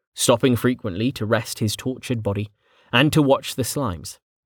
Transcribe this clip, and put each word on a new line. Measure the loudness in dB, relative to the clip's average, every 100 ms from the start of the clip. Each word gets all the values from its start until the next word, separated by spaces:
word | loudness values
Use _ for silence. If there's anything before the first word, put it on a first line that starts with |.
| _
stopping | -2 2 4 4 2
frequently | 0 -2 -4 -4 -4
to | -2
rest | -2 -2 -2 -4
his | -4
tortured | -2 -6 -6 -6 -4
body | -2 -4 -6 _ _ _ _
and | 2 4
to | 4
watch | 4 2 0
the | -6
slimes. | -4 -4 -4 -6 -10 -18 _ _